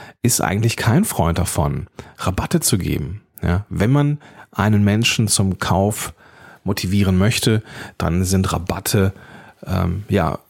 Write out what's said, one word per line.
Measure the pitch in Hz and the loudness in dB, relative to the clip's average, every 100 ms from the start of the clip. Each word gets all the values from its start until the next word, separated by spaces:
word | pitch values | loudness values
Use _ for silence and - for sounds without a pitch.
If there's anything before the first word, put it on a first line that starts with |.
| - - | -20 -6
ist | 120 - | -2 0
eigentlich | - 95 113 - | 0 0 0 0
kein | - 127 | 2 2
Freund | 220 - 82 82 | 2 0 0 0
davon, | 87 - 73 69 - - - - | -2 0 -2 -2 -8 -16 -20 -8
Rabatte | - 92 - 170 | -4 -4 -2 -2
zu | - 104 | 0 0
geben. | 80 71 - 98 - - | 0 -4 -4 -10 -14 -6
Ja, | 85 87 104 | -2 -2 -2
wenn | - 107 | -2 2
man | 139 143 147 - - - | 2 2 -2 -8 -20 -10
einen | - 101 107 | -2 2 4
Menschen | 101 107 113 - 107 | 4 2 2 0 0
zum | - 98 90 | 2 0 -2
Kauf | - 87 98 104 - - - - - - | 0 0 0 -2 -8 -14 -20 -20 -20 -12
motivieren | - - 90 101 98 92 | -6 -4 0 0 2 4
möchte, | 101 - - 107 - - - - | 2 2 2 0 -2 -12 -16 -6
dann | 85 85 | -2 0
sind | 92 95 95 | 0 0 0
Rabatte, | 90 85 85 - 110 98 - - - - - | -2 -4 -6 0 2 2 -2 -14 -20 -20 -18
ähm, | - 92 87 92 104 | -4 -2 -2 -4 -2
ja, | 101 80 - - | 0 0 -4 -12